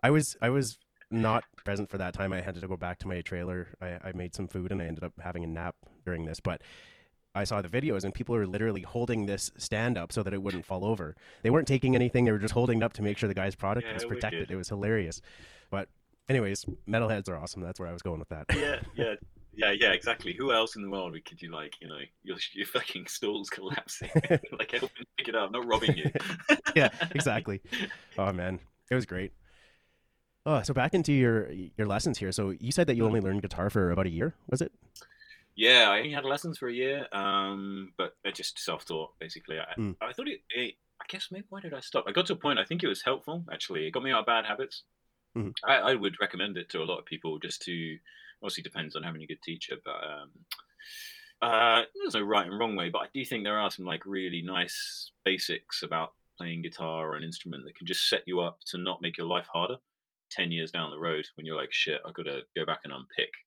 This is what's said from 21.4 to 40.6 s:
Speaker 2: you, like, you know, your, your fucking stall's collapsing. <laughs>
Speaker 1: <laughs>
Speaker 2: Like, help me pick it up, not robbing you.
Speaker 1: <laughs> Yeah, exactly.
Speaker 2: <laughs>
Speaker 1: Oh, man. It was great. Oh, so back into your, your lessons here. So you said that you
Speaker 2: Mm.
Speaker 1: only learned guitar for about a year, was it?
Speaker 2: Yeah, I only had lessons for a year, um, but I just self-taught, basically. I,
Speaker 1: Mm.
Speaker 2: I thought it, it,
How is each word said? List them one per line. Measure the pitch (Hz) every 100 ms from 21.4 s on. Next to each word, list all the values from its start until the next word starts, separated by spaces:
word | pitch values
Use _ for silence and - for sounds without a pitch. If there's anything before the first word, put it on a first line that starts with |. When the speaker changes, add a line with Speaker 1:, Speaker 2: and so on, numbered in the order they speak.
Speaker 2:
you, | 85
like, | 82 76 -
you | 78
know, | 76 71 _
your, | 95 82 -
your | 98 101
fucking | 127 - 95 87
stall's | - 107 107 98
collapsing. | - 95 143 - - - 160
<laughs> | - 165
Speaker 1:
<laughs> | - 123
Speaker 2:
Like, | -
help | 120 135 -
me | - -
pick | -
it | 113
up, | 98
not | 117 120
robbing | 117 117 143
you. | - 139
Speaker 1:
<laughs> | - 170 - 294 - 165
Yeah, | 131 - 170
exactly. | 180 135 113 - 98 - 247 202
Speaker 2:
<laughs> | - - -
Speaker 1:
Oh, | 98
man. | 90 87 92 - _ _
It | 127
was | 113
great. | 90 98 - - _ _ _ _ _ _ _ _ _ -
Oh, | 147
so | 107
back | 131 131
into | 185 156
your, | 143 123 113 98
your | 82 90 - 104
lessons | 101 160 120
here. | 98
So | 92 98 95
you | 117
said | 147 165
that | 120
you |
Speaker 2:
Mm. | 113
Speaker 1:
only | 110
learned | 95 98
guitar | 95 - 98
for | 107 90
about | 87 95
a |
year, | 82 131 - -
was | 131
it? | 165 _ _ - - _ - - _ -
Speaker 2:
Yeah, | 113 127 107
I | 101
only | 131
had | 147 135
lessons | - 170 156
for | 127
a |
year, | 120 131 139 131
um, | 101 98 98 98 98 98 98 95 -
but | 92 _ 98
I |
just | 95 98 -
self-taught, | - 80 - 80 80 _
basically. | 82 82 - 80
I, | - -
Speaker 1:
Mm. | 107 90
Speaker 2:
I | 113
thought | - 285
it, | - _
it, | 120